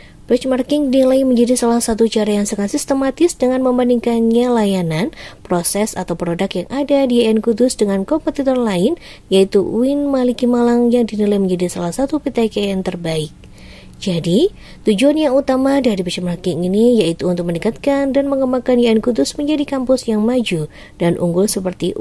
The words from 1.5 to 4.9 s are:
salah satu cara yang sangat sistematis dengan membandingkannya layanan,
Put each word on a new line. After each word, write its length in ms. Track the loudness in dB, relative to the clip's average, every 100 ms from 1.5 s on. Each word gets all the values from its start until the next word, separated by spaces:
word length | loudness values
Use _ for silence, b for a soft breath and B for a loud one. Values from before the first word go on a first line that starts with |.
salah 240 | 2 2 0
satu 320 | 0 0 0
cara 320 | 0 0 0
yang 80 | -2
sangat 240 | -2 -4
sistematis 640 | -4 -2 -2 -2 0 0 0
dengan 240 | -2 0
membandingkannya 880 | 0 0 2 0 0 0 2 2 2
layanan, 640 | 2 2 0 -2